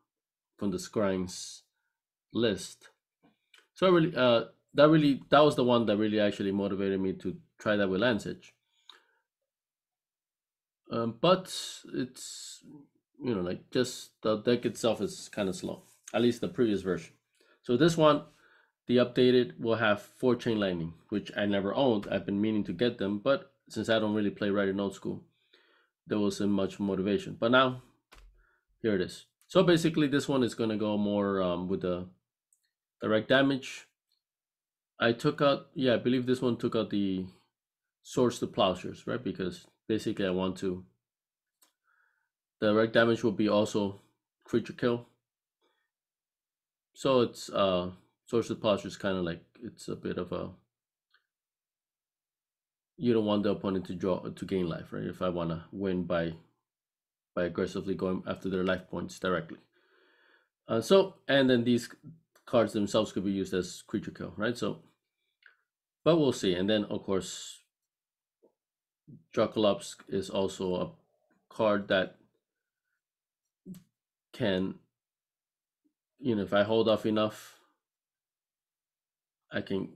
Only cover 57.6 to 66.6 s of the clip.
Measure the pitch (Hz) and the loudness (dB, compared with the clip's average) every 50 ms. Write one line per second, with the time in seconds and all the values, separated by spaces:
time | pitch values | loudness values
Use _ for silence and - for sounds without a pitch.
57.6 | 92 90 - 98 85 98 92 82 95 92 92 - - 104 92 - - 95 95 92 | -4 -4 -4 -6 -4 -4 -4 -2 -2 -2 -2 -4 -4 -6 -8 -6 -6 -4 -2 -2
58.6 | 92 95 92 92 - - 92 87 87 - - - - 92 90 82 82 - - - | 0 0 0 -2 -4 -8 -10 -10 -10 -10 -10 -6 -2 -2 -2 -2 -4 -6 -14 -20
59.6 | _ _ _ _ _ _ _ _ _ _ _ _ _ _ _ _ _ _ _ _ | _ _ _ _ _ _ _ _ _ _ _ _ _ _ _ _ _ _ _ _
60.6 | _ - 113 117 113 - 196 190 185 190 - _ _ - 135 139 135 127 127 120 | _ -2 -2 0 2 6 6 6 6 4 -2 _ _ 2 2 4 6 6 4 4
61.6 | 117 123 120 117 - - - - - - - - _ _ _ _ - - - 117 | 4 2 2 2 0 -4 -16 -20 -20 -20 -20 -20 _ _ _ _ -8 0 2 2
62.6 | 110 104 - 110 101 98 - 110 107 - - 110 90 101 98 98 92 92 95 92 | 2 2 0 -2 -2 0 0 0 0 0 -2 -4 -2 -2 -2 -2 -4 -2 -2 -4
63.6 | 90 87 - - - - - 101 80 - 82 - 95 95 95 98 104 120 120 - | -4 -4 -8 -16 -12 -6 -6 -6 -6 -6 -12 -12 -12 -12 -8 -4 -4 -4 -2 -2
64.6 | 110 98 - - - _ _ _ _ _ _ _ _ _ _ _ _ - _ _ | -4 -6 -6 -8 -14 _ _ _ _ _ _ _ _ _ _ _ _ -20 _ _
65.6 | _ _ _ _ _ _ _ _ - 151 170 165 147 127 - - - 95 87 90 | _ _ _ _ _ _ _ _ 2 2 4 4 4 2 0 0 0 0 0 2